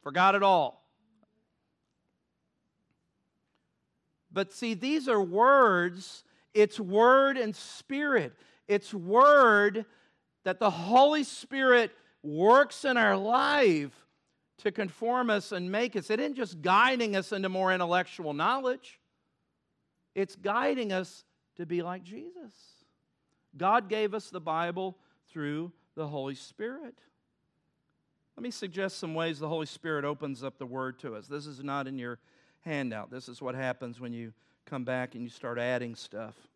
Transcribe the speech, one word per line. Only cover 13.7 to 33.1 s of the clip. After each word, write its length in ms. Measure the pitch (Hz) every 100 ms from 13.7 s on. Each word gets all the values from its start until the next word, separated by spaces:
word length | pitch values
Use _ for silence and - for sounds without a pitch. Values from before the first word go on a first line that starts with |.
| 156 143 - _ _ _ _ _ _
to 140 | 208
conform 580 | 196 196 - 226 247 240
us 240 | 208 -
and 180 | 185 180
make 240 | 202 240 208
us. 140 | 156
It 100 | 220
isn't 160 | 294 262
just 260 | 214 170
guiding 540 | 170 196 247 254 226 196
us 160 | 180
into 160 | 202 190
more 240 | 190 185
intellectual 600 | 185 175 175 180 - 160
knowledge. 680 | 147 175 262 254 262 - _ _ _ _ _ _ _ _ _ _ _ _ 196
It's 200 | 190 -
guiding 560 | 190 214 285 277 220
us 320 | 185 180 - _ _ _ -
to 100 | 170
be 160 | 175
like 220 | 170 185
Jesus. 480 | 175 220 330 359 262 _ _ _ _ _ _ _ _ _ _ 139
God 320 | 185 226 196
gave 260 | 214 214
us 160 | 208 -
the 120 | 185
Bible 560 | 160 160 170 175 190 185 _ _ _
through 400 | 160 147 147 175 _ _ -
the 120 | 151
Holy 280 | 147 135 135
Spirit. 640 | - _ 220 269 285 - _ _ _ _ _ _ _ _ _ _ _ _ _ -
Let 80 |
me 80 | 240
suggest 460 | - 196 175 190 190
some 160 | 170
ways 260 | 160 165 151
the 80 | 151
Holy 180 | 160 151
Spirit 380 | - 165 151
opens 400 | 143 143 147 127
up 140 | 135 -
the 80 | 131
Word 340 | 131 131 127
to 160 | 143 107
us. 120 | 104
This 180 | 143 147
is 180 | 131
not 240 | 143 139 135
in 100 | 135
your 220 | 120 120 _ _ _ _
handout. 500 | - 151 127 107 -